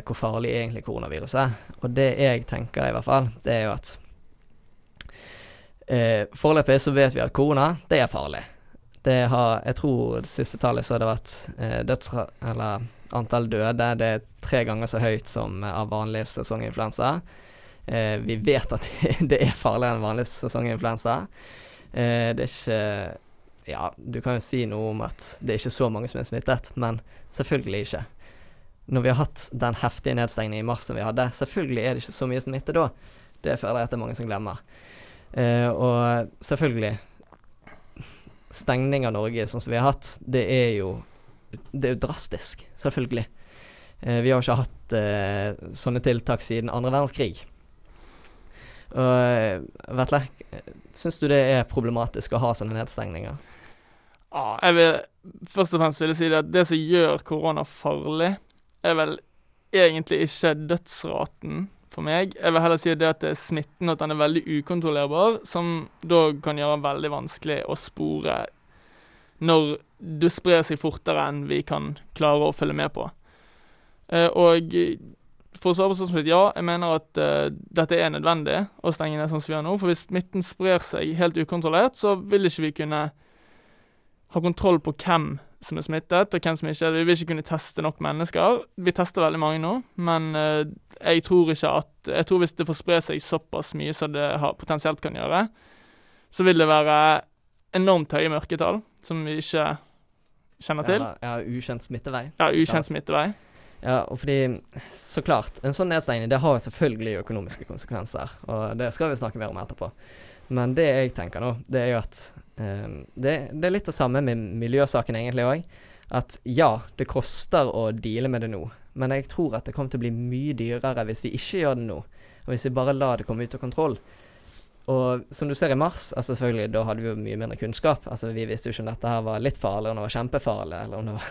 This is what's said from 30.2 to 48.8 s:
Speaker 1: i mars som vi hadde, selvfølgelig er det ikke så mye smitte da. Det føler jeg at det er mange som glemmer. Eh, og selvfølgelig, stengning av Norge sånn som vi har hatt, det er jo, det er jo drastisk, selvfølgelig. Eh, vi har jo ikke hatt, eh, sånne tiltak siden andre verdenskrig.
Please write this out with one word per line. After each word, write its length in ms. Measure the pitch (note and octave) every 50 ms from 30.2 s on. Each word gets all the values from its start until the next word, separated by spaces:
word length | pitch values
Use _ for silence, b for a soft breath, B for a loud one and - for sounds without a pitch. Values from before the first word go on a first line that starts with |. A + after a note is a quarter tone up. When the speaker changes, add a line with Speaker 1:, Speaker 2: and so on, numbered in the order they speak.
| A#2+ A#2 - - A2 G#2+ G#2+ A2 A2
Speaker 1:
i 20 |
mars 160 | A#2 A#2+ A2+ -
som 100 | - B2
vi 60 | G#2+ G#2
hadde, 220 | A2 A2 B2 B2+ B2 -
selvfølgelig 500 | - C#3 - - G#3 E3 C3+ B2 A#2 G#2+
er 100 | C3 B2+
det 80 | - -
ikke 100 | - -
så 100 | - -
mye 140 | B2+ B2 C3
smitte 320 | B2+ C#3 C3 C3 - - D3
da. 140 | E3 D#3 C3+ b b b b b b b b b -
Det 180 | - - C3 B2
føler 200 | - G2+ A#2 B2
jeg 40 | A#2
at 80 | A#2
det 60 | B2
er 40 | A#2
mange 140 | A2+ A#2 A#2+
som 80 | A#2 A#2+
glemmer. 360 | A2 G#2 G2 G#2+ G#2 A#2 B2 - B B B B B B B B B B B B B -
Eh, 360 | - B2 A#2+ A#2+ A#2+ A#2+ A#2+
og 640 | A#2+ - B2+ B2+ A#2+ A#2+ A#2+ A#2+ A#2+ A#2+ A2+ - - -
selvfølgelig, 540 | - - C#3+ B2 - C3+ A#2 A#2 G#2+ G#2 G#2+ G2+ - - - - - _ - _ - - - - _ - - - - - - B B B B B B - - - - -
stengning 560 | - - - - B2+ B2+ C3 C#3 C#3 C#3 B2+
av 80 | A#2 A2
Norge 320 | G#2 G#2+ A2+ A#2 A#2 G#2+
sånn 140 | G#2 - -
som 100 | - - A#2
vi 40 |
har 140 | A#2 B2+ C#3
hatt, 240 | C3+ - - - - - -
det 160 | - B2+ B2+ A2 F#2
er 220 | C3 B2+ B2 A#2 A2+ G2+
jo, 100 | F#2+ F#2+ F#2 A2+ - b b b b b b b b - - - - -
det 200 | - C#3 C3+ B2
er 20 | B2+
jo 80 | - -
drastisk, 580 | - D#3+ - - - - E3 - - - - - - - -
selvfølgelig. 460 | - C#3 - - B2 B2 B2 A#2 G#2+ - b b b b b b b b b b b b b b
Eh, 200 | - B2 A#2+ A#2 A#2
vi 60 | C3
har 80 | C3 B2+
jo 60 | A#2+
ikke 120 | - A#2+ B2 B2+
hatt, 300 | - - - - - A#2+
eh, 560 | A2 G#2 G#2 G#2 G#2 G2 G2 G2+ G2+ G2 G#2 G2 - - - -
sånne 240 | - - C3 A#2+ B2
tiltak 400 | B2 C3+ A#2+ A#2 - - D3 -
siden 280 | - - A#2 A2+ A2+ A#2+ -
andre 180 | A#2+ B2 B2+
verdenskrig. 520 | C3 C#3 C#3+ C3+ - - B2+ F#2+ D#2+ - - - - _ - - - - - B B B B B B B B B B B B B B B B B B B